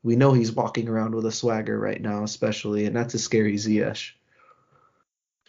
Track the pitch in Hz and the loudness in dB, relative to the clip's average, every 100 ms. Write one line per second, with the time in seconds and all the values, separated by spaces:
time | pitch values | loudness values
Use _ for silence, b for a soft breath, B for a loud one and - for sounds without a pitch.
0 | 117 117 139 131 113 110 107 - 113 110 | 0 4 6 6 4 0 -2 -2 -2 -2
1 | 110 113 110 - 123 110 107 107 104 104 | -2 -2 -4 -2 0 0 -2 -2 -2 -4
2 | 107 104 107 - 113 107 107 104 104 120 | -4 -4 -6 -2 -2 -2 -2 -2 0 -2
3 | 123 117 - 113 104 104 110 107 101 107 | -2 -4 0 2 2 0 0 0 0 -4
4 | - - _ b b b b b b b | -10 -16 _ b b b b b b b
5 | _ _ _ _ | _ _ _ _